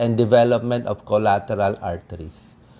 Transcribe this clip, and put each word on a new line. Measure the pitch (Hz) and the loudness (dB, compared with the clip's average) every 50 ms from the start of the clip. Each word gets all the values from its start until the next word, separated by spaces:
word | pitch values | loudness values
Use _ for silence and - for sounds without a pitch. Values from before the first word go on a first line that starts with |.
and | 120 117 113 | -2 0 2
development | 113 120 107 123 120 117 120 120 117 117 120 120 120 117 104 | 2 2 4 6 4 6 4 2 0 0 -2 -4 -4 -4 -6
of | 104 - - | -8 -8 -6
collateral | - 104 107 110 104 98 101 98 - 113 101 101 98 107 - - | -2 -2 0 2 2 0 0 -2 -6 -4 -2 -2 -2 -2 -4 -8
arteries. | 95 87 85 - - 90 85 80 82 - - - - _ _ _ _ - | -8 -8 -10 -10 -14 -16 -14 -14 -16 -18 -20 -20 -20 _ _ _ _ -20